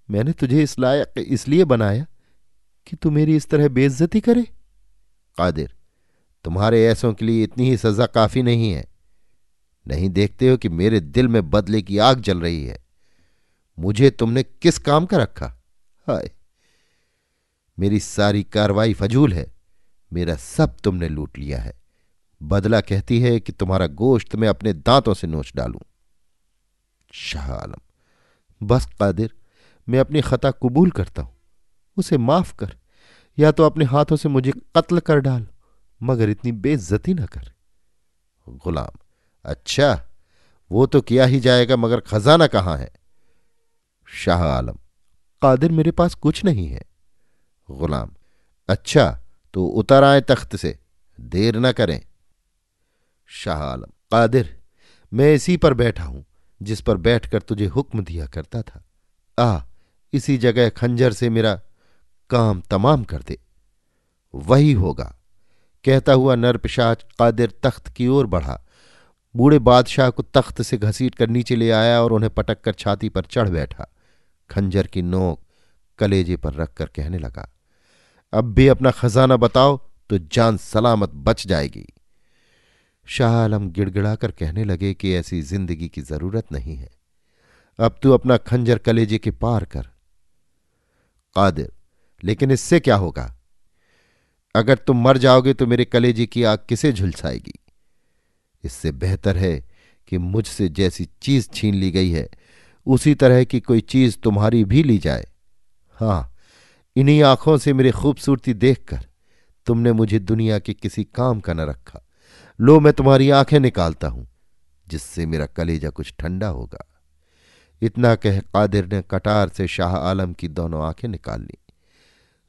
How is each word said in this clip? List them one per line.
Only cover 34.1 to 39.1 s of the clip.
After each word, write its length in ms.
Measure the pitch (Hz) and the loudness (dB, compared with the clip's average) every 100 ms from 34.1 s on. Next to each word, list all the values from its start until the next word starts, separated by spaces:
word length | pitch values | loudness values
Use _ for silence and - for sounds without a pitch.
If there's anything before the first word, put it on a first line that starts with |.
| 156 | 0
से 140 | 156 | 0
मुझे 220 | 135 131 | 0 -2
कत्ल 480 | - - 165 - 175 | -4 -2 0 0 -2
कर 200 | - 147 | 0 0
डाल, 280 | 135 123 104 - _ _ _ - | 0 -4 -8 -18 _ _ _ -10
मगर 260 | 117 123 107 | -4 0 0
इतनी 220 | 107 123 | 0 -4
बेइज्जती 640 | 110 131 147 85 101 - | -4 -2 -2 -2 -4 -2
न 120 | 180 95 | -4 -4
कर।" 280 | - - _ _ _ _ _ _ _ _ _ - | -10 -18 _ _ _ _ _ _ _ _ _ -20
गुलाम, 500 | 64 87 78 50 - _ | -14 -8 -8 -8 -14 _